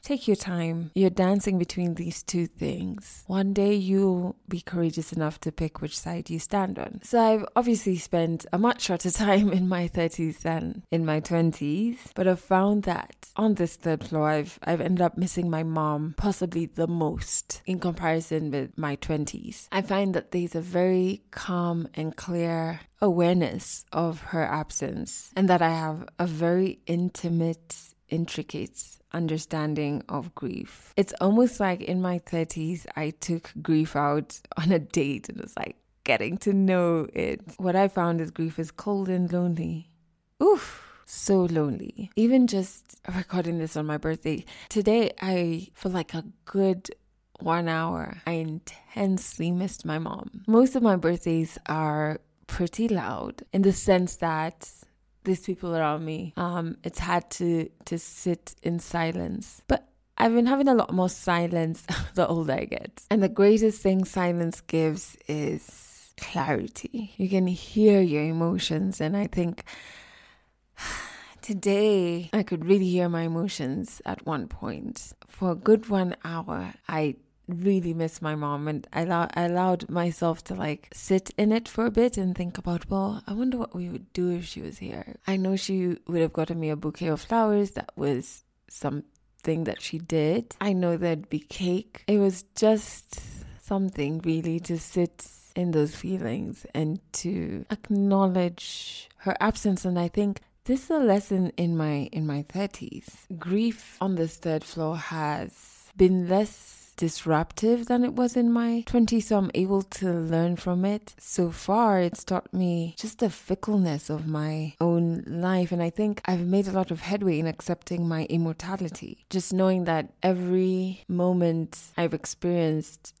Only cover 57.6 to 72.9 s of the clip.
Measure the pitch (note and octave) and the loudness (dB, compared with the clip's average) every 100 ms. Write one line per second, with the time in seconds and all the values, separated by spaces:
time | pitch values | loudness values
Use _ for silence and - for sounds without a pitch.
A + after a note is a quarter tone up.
57.6 | D#3+ - - E3 - - - E3+ - - | -2 -8 -8 -6 -6 -4 -2 -4 -6 -8
58.6 | - E3+ - E3+ E3 F3 F3 - - - | -4 -4 -4 -2 -2 -2 -4 -6 -10 -10
59.6 | - C4+ - _ _ - A#3 A#3 A#3+ C4+ | 0 0 -2 _ _ 2 4 6 4 6
60.6 | C#4 B3 - F#3 F#3 - - E3+ E3+ E3+ | 6 6 4 2 0 0 0 0 2 0
61.6 | D#3+ D#3+ - - - - F3 E3 D#3 - | 0 -2 -6 -6 -4 0 2 2 0 -2
62.6 | - - - - - G#3+ F#3+ A3 G3+ A3 | -2 -6 -8 -14 0 2 4 6 8 8
63.6 | A3 G#3+ G3 F#3+ F#3 - F3+ F3 E3+ E3+ | 6 2 2 2 2 0 0 0 -2 -4
64.6 | - D#3+ D#3+ D#3 - - - D3+ D3 D3+ | -2 0 2 0 -6 -10 -6 -4 -4 -4
65.6 | - - - - - - - - C3+ C3+ | -8 -10 -10 -12 -16 -16 -8 -4 -2 -2
66.6 | - - - A#3 G#3 - F#3+ F#3+ F#3 F3+ | -4 -8 -10 -10 -10 -4 0 2 2 0
67.6 | - - G#3+ G3+ F3+ D3 D3+ D#3+ E3 F3+ | -4 4 8 8 6 2 0 0 0 0
68.6 | - D#3+ F#3+ F#3+ D#3 G3 G#3 - F3 - | -2 -2 -2 -2 -2 -2 -2 -2 -2 -4
69.6 | - - - - - - - _ _ _ | -12 -18 -20 -20 -20 -20 -20 _ _ _
70.6 | _ - - - - - - - - G3+ | _ -14 -10 -10 -12 -16 -20 -14 -8 -2
71.6 | G3+ G3 G#3+ G3+ F3 E3+ E3+ G#3+ G3+ E3+ | 2 4 6 4 4 0 -2 -2 0 0
72.6 | E3 G3 F#3 | 6 6 6